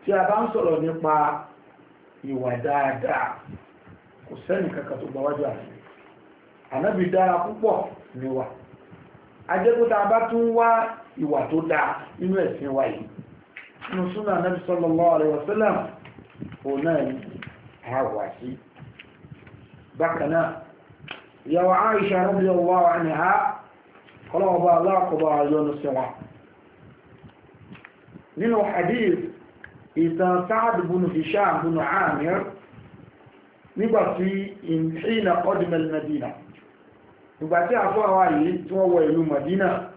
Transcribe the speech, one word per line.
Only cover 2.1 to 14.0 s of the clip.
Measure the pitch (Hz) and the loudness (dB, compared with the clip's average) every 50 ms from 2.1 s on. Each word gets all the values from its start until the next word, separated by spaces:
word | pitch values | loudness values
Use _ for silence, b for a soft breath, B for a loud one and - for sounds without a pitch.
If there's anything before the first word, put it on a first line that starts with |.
| - - - | -20 -16 -10
ìwà | 139 135 127 127 123 123 120 117 | -8 -6 -4 -4 -4 -4 -2 -2
dáadáa, | 151 143 143 139 135 127 117 120 - 131 127 - - - - - - - - - - - - - - - - _ _ - - - - | -2 0 0 0 0 -2 -2 -4 -4 -2 -2 -4 -6 -8 -12 -14 -18 -18 -18 -20 -20 -20 -20 -20 -20 -20 -20 _ _ -20 -20 -20 -18
kò | - - - | -18 -16 -6
sẹ́ni | - 185 202 180 156 | -4 -2 -2 -2 -4
kankan | - - - - 139 120 | -6 -8 -10 -10 -10 -10
tó | - | -10
gba | - 131 135 | -10 -8 -4
wájú | 135 147 143 143 147 | -4 -4 -2 -2 -4
Ànábì. | 131 113 - 110 - - - - - - - - - - - - - - - - - - - - - | -4 -4 -8 -12 -16 -20 -20 -20 -20 -20 -20 -20 -20 -20 -20 -20 -20 -20 -20 -20 -20 -20 -20 -18 -10
Ànábì | 131 135 165 202 190 185 180 - | -6 -2 -2 0 0 0 0 2
dára | 185 185 185 185 180 175 175 | 2 4 4 4 4 2 0
púpọ̀ | 214 220 - 220 214 - - 202 185 - - - - - | -4 -4 0 2 2 2 2 -2 -6 -10 -18 -20 -18 -14
níwà." | 127 131 131 131 131 - - - - - - - - - - - - - - - - - - - - - | -10 -8 -6 -4 -4 -6 -6 -12 -18 -20 -20 -20 -20 -20 -20 -20 -20 -20 -20 -20 -20 -20 -20 -20 -20 -6
A | - 175 | -4 -2
jẹ́ | 190 190 233 233 | 2 4 4 4
pé | 240 233 233 | 4 4 4
tá | 226 | 4
a | 208 202 | 2 4
bá | 202 226 226 226 233 | 4 4 2 2 2
tún | 233 233 233 233 226 | 0 2 2 2 4
wá | 233 233 233 226 226 - - - - - - - | 4 4 6 4 4 2 -2 -6 -12 -18 -18 -8
ìwà | - 160 147 147 135 127 - | -6 -2 -2 0 -2 0 0
tó | 160 160 160 160 | -2 -2 0 0
dáa | 156 147 - - - - - - - - | 0 0 0 -2 -4 -6 -10 -16 -10 -6
nínú | 180 185 190 | -2 0 0
ẹ̀sìn | 190 165 - - - 139 139 | 0 0 -2 -2 -6 -6 -4
wa | 135 135 131 | -2 0 0
yìí, | - - - - - - - - - - - - _ _ - - - - - - - | -2 -4 -8 -12 -14 -16 -18 -20 -20 -20 -20 -20 _ _ -20 -20 -20 -20 -20 -14 -8
nínú | 190 185 | -4 -4